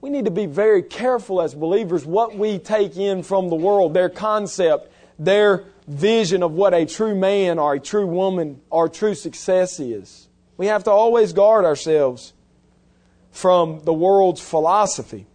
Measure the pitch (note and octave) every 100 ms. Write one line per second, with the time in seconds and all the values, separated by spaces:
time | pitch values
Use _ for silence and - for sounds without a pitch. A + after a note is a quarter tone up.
0 | C4+ C#4+ G#3+ F3 G3+ C#3+ G#3+ G#3 - -
1 | A#3+ B3 G3 F#3 E3 C3+ D#3+ G3 G#3+ F3
2 | C#3+ F#3 A#3 G#3+ G#3+ G3 - G#3+ G#3 E3
3 | G3+ F#3+ E3+ G3 F#3 E3 F3 G3+ F3 E3+
4 | F3+ F3+ G#3 G#3+ G3+ - F3 D3 - _
5 | _ _ D#3 G3+ G#3 F#3 - _ - C#3+
6 | F#3+ A3+ G3+ F#3 F3 D#3 G3 F3 D#3 -
7 | G#3+ G3 F#3+ G3+ F#3 E3 D3 C#3+ C3+ G#3
8 | G3 E3+ F#3+ F#3 D#3 C3+ _ E3 E3 -
9 | G#3+ G#3 E3 - - F#3 F#3 - C3 A2
10 | F#2+ - _ _ _ _ F#3+ G#3+ G3 G3+
11 | A3+ A#3 G#3+ E3+ G3+ A3 F3+ C#3+ - D#3
12 | C3+ B2 - _ _ _ _ _ _ _
13 | _ _ _ - F#3 F3+ E3 D#3 D#3+ D#3+
14 | F3 G3 F#3+ E3 - D#3+ D#3+ G3 G3+ -
15 | B2 G#2+ F#2